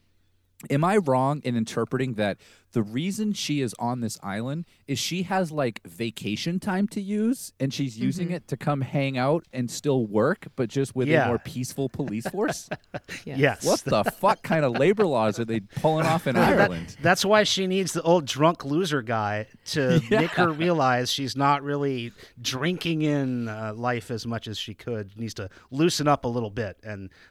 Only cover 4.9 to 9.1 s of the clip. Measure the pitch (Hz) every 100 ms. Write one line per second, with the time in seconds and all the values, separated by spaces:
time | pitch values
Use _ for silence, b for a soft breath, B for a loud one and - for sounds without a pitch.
4.9 | 139 - 175 175 190 170 151 127 104 92
5.9 | 85 113 - 101 107 165 180 - 185 208
6.9 | 214 196 208 220 262 - - 139 139 139
7.9 | 110 127 135 170 175 - 143 - 143 127
8.9 | 147 135